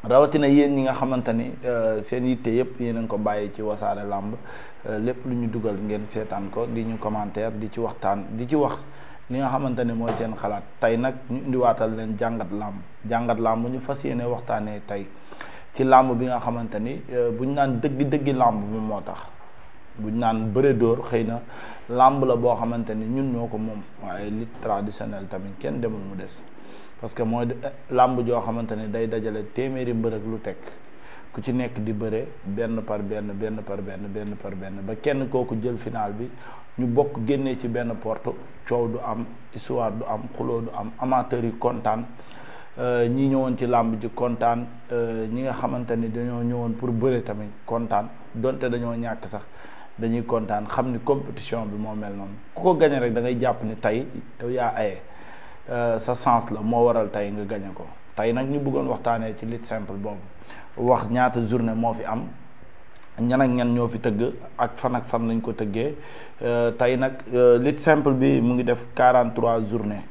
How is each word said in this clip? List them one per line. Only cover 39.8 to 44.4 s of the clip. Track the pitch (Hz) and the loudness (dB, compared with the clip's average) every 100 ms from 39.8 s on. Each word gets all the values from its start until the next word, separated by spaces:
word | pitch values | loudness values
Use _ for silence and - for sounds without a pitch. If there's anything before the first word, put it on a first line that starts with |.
| 113 | 0
du | 107 | -2
am, | 110 110 120 - | -4 -4 -4 -4
xuloo | 123 117 | -2 -2
du | 113 110 | -4 -6
am, | 110 - | -8 -4
amateur | 131 131 120 120 | 0 2 2 0
yi | 117 117 | 0 0
kontaan, | 120 123 117 110 120 - - - - - - - | 0 2 0 0 -4 -10 -12 -12 -12 -12 -12 -4
euh, | 123 123 120 | 0 4 4
ñi | 127 139 | 4 4
ñëwoon | 135 131 120 | 4 2 0
ci | 123 | 4
làmb | 120 113 110 | 4 4 0
ji | 110 | -4
kontaan, | - 120 113 | 0 0 2